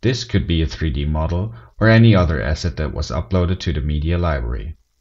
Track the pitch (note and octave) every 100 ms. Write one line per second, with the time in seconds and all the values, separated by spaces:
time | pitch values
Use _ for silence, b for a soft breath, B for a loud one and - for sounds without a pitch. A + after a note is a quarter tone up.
0 | A2+ A2+ - G2 - E2 D#2 - D#2+ B1
1 | D2 D2+ D#2 F2 G#2+ B B - A2 A2+
2 | A#2 G2 E2+ D#2 A1 D#2+ F2+ D#2 D2 -
3 | D2+ C#2 - F#2 F2 F#2 - D2 C#2+ D2+
4 | D#2 F2 F2 D2 A#1+ B1 D#2 - _ _